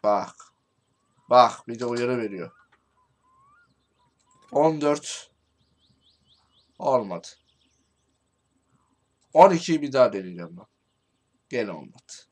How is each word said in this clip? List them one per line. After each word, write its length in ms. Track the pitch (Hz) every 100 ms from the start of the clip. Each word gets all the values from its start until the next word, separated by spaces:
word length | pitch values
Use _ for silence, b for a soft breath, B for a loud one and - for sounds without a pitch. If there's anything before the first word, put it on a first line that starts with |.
Bak. 320 | 104 101 90 - - _ _ _ _ _ _ _ _
Bak, 380 | 123 117 - -
bir 120 | 113
de 60 |
uyarı 320 | 120 120 123 123
veriyor. 340 | 107 98 82 _ _ _ _ _ _ _ 1017 1047 1077 1077 1077 _ _ _ _ _ _ _ _
On 300 | 143 156 156
dört. 500 | 147 147 - - - _ _ _ _ _ _ _ _ _ _ _ _ _ _ _
Olmadı. 480 | 135 127 101 85 - - _ _ _ _ _ _ _ _ _ _ _ _ _ _ _ _ _ _ _
On 180 | 151 196
ikiyi 300 | 170 - 160
bir 120 | 143
daha 200 | 131 123
deneyeceğim 440 | 101 92 87 82 87
ben. 80 | 110 _ _ _ _ _ _ _ _
Gel, 200 | 123 104
olmadı. 440 | 80 67 - _ - _